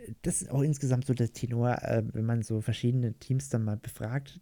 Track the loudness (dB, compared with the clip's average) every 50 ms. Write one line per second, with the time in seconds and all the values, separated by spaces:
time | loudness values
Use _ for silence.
0 | -10 -12 -12 -4 -4 -2 -2 -2 -4 -2 0 2 2 2 2 0 2 2 2 2
1 | 2 2 2 2 2 0 0 -4 -4 -2 0 2 2 2 2 0 0 0 2 2
2 | 0 0 -2 -2 0 2 0 0 0 0 -2 0 0 0 0 2 2 2 2 2
3 | 2 0 -2 -6 -2 -2 -2 0 0 0 0 0 0 0 -2 -4 -6 -12 -10 -8
4 | -6 -4 -4 -4 -6 -8 -14 -20